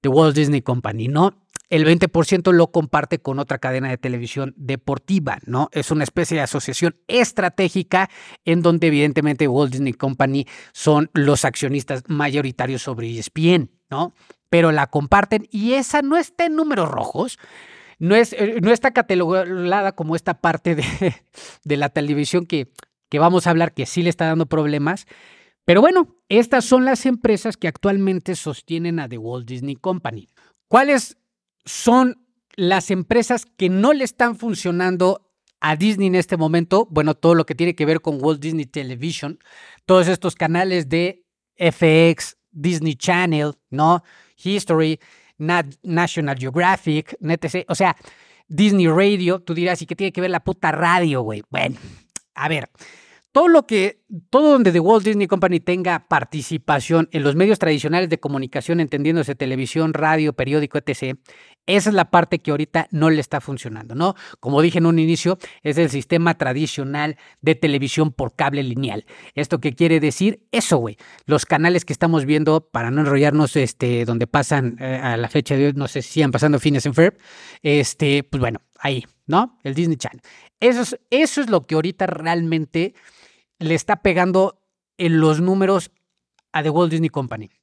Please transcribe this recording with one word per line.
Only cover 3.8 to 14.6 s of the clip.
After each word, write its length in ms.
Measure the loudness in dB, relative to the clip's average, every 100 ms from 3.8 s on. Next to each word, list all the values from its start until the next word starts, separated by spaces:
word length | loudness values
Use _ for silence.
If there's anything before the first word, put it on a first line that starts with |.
| -4
de 80 | -6
televisión 560 | -6 -6 -8 -8 -8 -10
deportiva, 800 | -8 -8 -6 -8 -2 -2 -2 -8 -6
¿no? 240 | -4 -2
Es 200 | -4 -2
una 120 | -2
especie 320 | -2 -4 -2 -2
de 80 |
asociación 540 | -2 -4 -6 -4 -4 -4 -4
estratégica 1000 | 0 0 0 -4 -2 -2 -2 -2 0 -2 -6 -20 -10
en 180 | -2 2
donde 260 | 4 4 2
evidentemente 600 | 2 2 2 -2 0 0
Walt 240 | 2 0
Disney 220 | -2 -4
Company 540 | -4 -6 0 0 0 -6 -14 -20
son 360 | -4 2 2 2
los 320 | 2 2 2 0
accionistas 580 | -2 -4 -4 -4 -8 -4
mayoritarios 760 | -4 -2 -2 -4 -4 -6 -6
sobre 260 | -8 -8 -8
E 120 | -8
S 100 | -10
P 220 | 0 2
N, 160 | 2 0 _ _
¿no? 260 | -6 -6 _ _ _ _
Pero 220 | 2